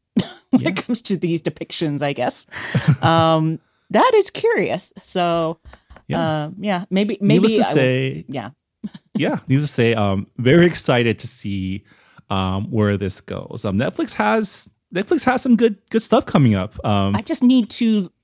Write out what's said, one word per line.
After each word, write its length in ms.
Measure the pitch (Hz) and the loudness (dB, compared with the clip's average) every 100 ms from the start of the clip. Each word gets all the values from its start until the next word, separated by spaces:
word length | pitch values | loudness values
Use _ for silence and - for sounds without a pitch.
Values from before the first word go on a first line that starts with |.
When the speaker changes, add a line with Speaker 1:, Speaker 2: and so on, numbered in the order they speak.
| _ | _
Speaker 1:
<laughs> 440 | - - - _ | -6 -6 -8 _
when 100 | 254 | 0
Speaker 2:
Yeah. 80 | 127 | 0
Speaker 1:
it 60 | 196 | -4
comes 260 | - 240 | -4 -6
to 120 | - 180 | -4 -4
these 240 | 170 160 | -2 -2
depictions, 640 | - - 165 - 160 143 | -4 -8 -10 -6 -4 -2
I 80 | 143 | -4
guess. 320 | 143 123 - - - - | -2 -4 -4 -8 -12 -4
Speaker 2:
<laughs> 280 | - - 139 | -2 0 2
Speaker 1:
Um, 580 | 160 165 160 160 160 160 _ _ - | 2 4 4 4 0 -2 _ _ -2
that 220 | 208 508 440 | 2 4 4
is 140 | 392 | 2
curious. 600 | - 453 427 156 151 - - | 0 0 0 0 -4 -8 -20
So, 580 | - 185 175 170 160 165 - - _ - - | -8 -2 0 0 -2 -6 -14 -20 _ -16 -6
Speaker 2:
Yeah. 120 | 135 | -4
Speaker 1:
uh, 300 | 160 156 151 190 | -2 -2 -6 -6
yeah, 260 | 208 175 - | -4 -4 -2
maybe, 260 | 185 208 - | -2 0 0
maybe 260 | 202 185 220 | 2 4 4
Speaker 2:
Needless 200 | 220 - | 2 2
to 40 | |
Speaker 1:
I 20 | |
will 0 | |
Speaker 2:
say, 520 | 151 127 127 131 156 - | 2 2 0 -2 -6 -10
Speaker 1:
yeah. 220 | 135 104 - _ _ - - _ - | -10 -12 -16 _ _ -16 -16 _ -4
Speaker 2:
Yeah, 200 | 156 262 - | -4 -4 -2
needless 220 | 135 147 | 0 0
to 20 | - | 2
say, 180 | 117 | 2
um, 340 | 110 101 98 - - | 2 0 -2 -6 -2
very 280 | 120 170 175 | 4 6 6
excited 540 | - - 127 117 107 | 4 2 2 2 -2
to 80 | 117 | -6
see, 560 | - 104 98 95 98 - _ _ _ - | -8 -6 -6 -6 -8 -12 _ _ _ -6
um, 420 | 95 92 95 107 | -4 -2 -4 -2
where 260 | 113 104 101 | 0 2 0
this 240 | 98 - | -2 -8
goes. 420 | - 92 - 120 104 | -10 -12 -12 -8 -4
Um, 120 | 98 | -2
Netflix 360 | 151 - 285 | -2 -4 -4
has, 560 | - 214 220 214 - - _ _ | -2 0 0 -2 -6 -10 _ _
Netflix 300 | 175 208 349 - | -6 -2 0 0
has 160 | 247 | 0
some 140 | 262 233 | 2 4
good, 220 | 233 202 - | 2 -2 -4
good 120 | 226 | -2
stuff 240 | - 240 - | 2 0 2
coming 300 | 175 127 98 | 2 4 2
up. 280 | 92 - 117 | -2 -4 0
Um, 300 | 101 98 101 | 2 2 0
Speaker 1:
I 60 | |
just 220 | 220 330 | -2 0
need 260 | 247 254 208 | 4 4 2
to, 380 | - 226 214 180 _ | -2 0 0 -2 _